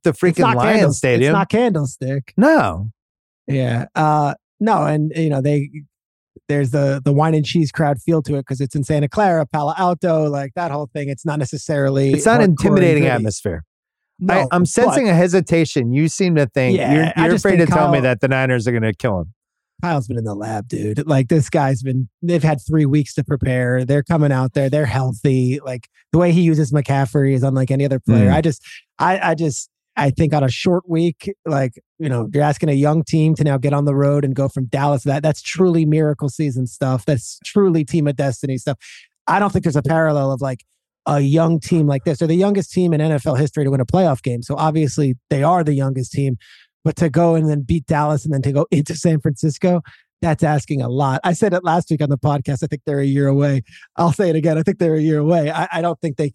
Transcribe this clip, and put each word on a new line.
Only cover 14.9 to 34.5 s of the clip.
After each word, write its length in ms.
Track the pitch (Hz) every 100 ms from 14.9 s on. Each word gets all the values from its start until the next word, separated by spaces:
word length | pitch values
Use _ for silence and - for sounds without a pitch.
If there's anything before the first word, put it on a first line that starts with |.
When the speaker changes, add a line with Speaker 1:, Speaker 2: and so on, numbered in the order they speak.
| 277 226
Speaker 2:
but 60 |
Speaker 1:
a 20 |
hesitation. 800 | 170 180 185 - 165 156 147 117
You 160 | 131 156
seem 260 | - 185
to 100 | 160 131
think 300 | 139 131 185
Speaker 2:
Yeah, 160 | 139
Speaker 1:
you're, 120 | 147 160 -
Speaker 2:
I 60 |
Speaker 1:
you're 100 | 165
Speaker 2:
just 120 | 214 196
Speaker 1:
afraid 100 | 180
to 80 |
Speaker 2:
think 60 | 160
Speaker 1:
tell 140 | 170 147
me 60 | 143
Speaker 2:
Kyle 60 |
Speaker 1:
that 180 | 127 120
the 80 | 131
Niners 400 | 131 131 123 110
are 40 |
gonna 200 | 120 110
kill 280 | - 123 92
him. 120 | 85 - _ _ _ -
Speaker 2:
Kyle's 280 | 175 151 107
been 100 | 117
in 60 |
the 100 | 110
lab, 320 | 101 107 110 -
dude. 380 | 107 104 107 151
Like, 220 | 139 123
this 200 | 160 -
guy's 340 | 165 135 127
been, 240 | 135 131 123 _
they've 220 | 175 170
had 160 | 156 143
three 240 | - 156
weeks 300 | 143 147 135
to 80 | -
prepare. 640 | - 139 131 127 123 127
They're 180 | 123 143
coming 300 | - 165 147
out 200 | 131 131
there. 140 | 147 135
They're 180 | 147 131
healthy. 760 | 131 131 107 143 131 123 143
Like, 240 | 135 123 - _ _
the 60 | 160
way 140 | 175
he 80 | 170
uses 300 | 165 156 139
McCaffrey 600 | 147 135 139 135 151 139
is 120 | 131
unlike 260 | 135 131 127
any 140 | 135
other 160 | 139 131
player. 280 | - 117 101
Speaker 1:
Mm. 60 |
Speaker 2:
I 60 | 156
just, 220 | 165 - - - _ -
I, 320 | 165 190 180
I 40 | 160
just, 340 | 160 117 - _ _ -
I 140 | 143
think 240 | 135 156
on 80 | 151
a 60 | 135
short 400 | - 190 175 180
week, 440 | 165 170 - 196 - 160
like, 280 | 143 131 - _ -
you 80 | 156
know, 200 | 120 107
you're 100 | 143
asking 280 | 147 143 156
a 20 |
young 320 | 139 147 160
team 320 | - 165 156 156
to 80 |
now 120 | 151 139
get 160 | 139
on 120 | 143
the 100 | 143
road 300 | 139 143 143
and 100 | 139
go 140 | 131
from 180 | 139